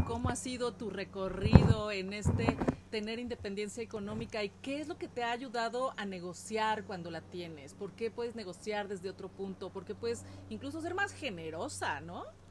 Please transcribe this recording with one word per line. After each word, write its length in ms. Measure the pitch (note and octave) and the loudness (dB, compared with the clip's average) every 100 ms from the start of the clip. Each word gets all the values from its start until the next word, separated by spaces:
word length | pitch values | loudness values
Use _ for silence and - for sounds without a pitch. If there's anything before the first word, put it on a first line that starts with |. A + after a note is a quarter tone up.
| - | 8
cómo 220 | A#3 B3 | 4 0
ha 80 | A#3+ | -2
sido 380 | C4 B3 B3 | -2 -2 -2
tu 160 | G3 A3 | -2 -6
recorrido 1000 | F#3 F#3 G3 F#3+ F#3 A3+ A3 A3+ A3 G#3+ | -4 -6 -4 -4 0 12 12 12 6 2
en 220 | G3 F#3+ | -2 -2
este 440 | G#3 G3+ - A3+ - - - - | 0 2 4 2 2 0 -2 -4
tener 280 | A3 G#3 A3+ | -4 -4 -4
independencia 640 | A#3+ A#3+ G#3 G3 G#3 A#3+ | -6 -6 -4 -4 -4 -6
económica 640 | A3 A3 G3+ A3 A3 A3 | -6 -6 -6 -6 -4 -4
y 60 | G#3 - | -4 -4
qué 180 | C4+ C#4+ | -6 -4
es 60 | D4+ | -4
lo 100 | F4 | -8
que 120 | E4+ | -8
te 160 | - | -4
ha 80 | A#3 | -2
ayudado 600 | A#3+ C4 A#3 A3+ A#3+ C4 - | -2 -2 -2 0 0 -2 -2
a 80 | |
negociar 800 | G3+ F#3 F3+ E3+ - G#3+ A3 G#3+ | -6 -6 -8 -8 -4 0 2 2
cuando 260 | G3 F#3 E3+ | -2 -6 -6
la 120 | E3 | -8
tienes. 520 | - F3+ E3+ D3+ C#3 | -8 -8 -8 -8 -12
¿Por 160 | - F#3+ | -10 -8
qué 200 | F#3+ A3+ | -4 -4
puedes 240 | A3+ A#3+ A#3 | -2 -6 -6
negociar 500 | F#3 E3+ G#3+ G#3 G3+ | -8 -8 -4 -2 -2
desde 240 | G3 F#3+ | -4 -6
otro 180 | F#3+ F#3+ | -8 -10
punto? 420 | - G3 F#3+ F#3 | -6 -6 -6 -8
¿Por 140 | F#3+ | -8
qué 120 | F3 G3 | -8 -4
puedes 280 | A#3 A#3 - - - | -4 -4 -8 -14 -10
incluso 320 | G#3+ C#4 D#4+ | -8 -6 -6
ser 140 | E4 | -4
más 180 | F#4 G4+ | -2 -2
generosa, 880 | - C#4 F3 D#3+ D#3+ B3+ - C4+ D3 | -2 -6 -6 -6 -4 -6 -4 -2 -2
no? 220 | E3 G3 D5 - - | -6 -10 -12 -16 -18